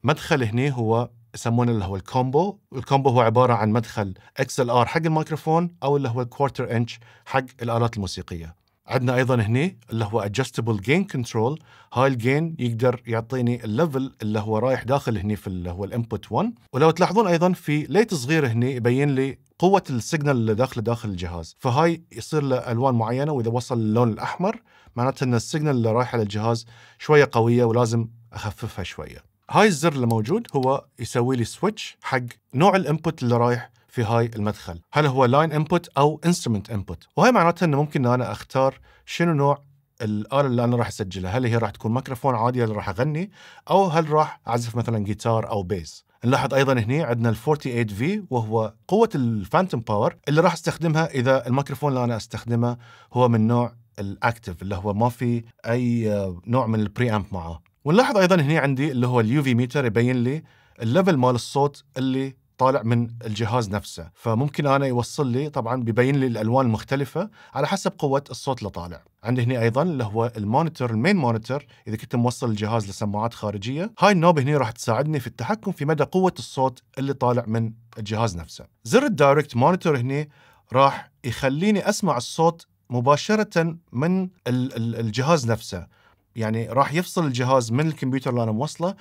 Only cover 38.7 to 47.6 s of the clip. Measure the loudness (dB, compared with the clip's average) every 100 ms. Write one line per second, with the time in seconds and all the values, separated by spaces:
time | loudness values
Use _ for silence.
38.7 | -2 _ _ -10 -2 0 2 2 0 _
39.7 | _ _ -8 -4 -4 -2 0 2 2 0
40.7 | 0 -2 -4 -8 -6 -4 -2 0 0 -2
41.7 | -4 -4 -4 -4 -4 -2 0 0 0 -2
42.7 | -2 -6 -2 -2 -2 -8 -12 -20 -14 0
43.7 | 2 4 2 2 2 0 -4 -4 -4 -2
44.7 | -4 -2 -2 -2 -4 0 0 0 -4 -4
45.7 | -6 -8 -16 _ _ 2 2 2 2 4
46.7 | 2 0 -2 -2 0 0 0 -2 -2